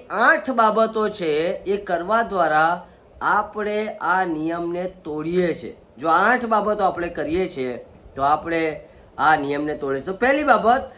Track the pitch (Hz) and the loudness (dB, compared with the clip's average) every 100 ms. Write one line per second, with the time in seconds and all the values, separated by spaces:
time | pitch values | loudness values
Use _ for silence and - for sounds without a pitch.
0 | - 190 262 320 - 233 220 214 220 220 | -6 2 4 4 2 2 4 4 2 0
1 | 214 208 160 147 175 196 175 196 190 170 | -2 -2 0 0 0 -2 -4 -4 -2 -4
2 | 175 226 202 190 160 156 165 180 - - | 0 0 0 0 2 4 2 0 -8 -20
3 | - - 262 302 311 208 208 208 214 - | -20 -4 0 0 0 -4 -4 -2 -4 -4
4 | 165 185 180 156 160 170 170 175 180 - | -2 0 0 -2 -4 -4 -4 -6 -6 -10
5 | 156 151 160 180 175 147 101 - - - | -10 -6 -2 0 0 -2 -8 -16 -20 -6
6 | 160 165 208 247 226 214 208 208 190 170 | 2 4 4 2 2 0 0 0 0 0
7 | 170 170 143 175 180 135 127 117 - - | -6 -4 -2 -2 -2 -4 -6 -6 -12 -20
8 | - 135 139 151 165 165 160 147 - - | -14 -2 0 0 0 -2 -2 -4 -12 -20
9 | - - 147 151 143 143 151 135 139 135 | -14 0 4 4 2 -2 -4 -4 -4 -4
10 | 185 190 247 285 294 214 214 262 - | -6 -2 0 2 4 4 4 2 0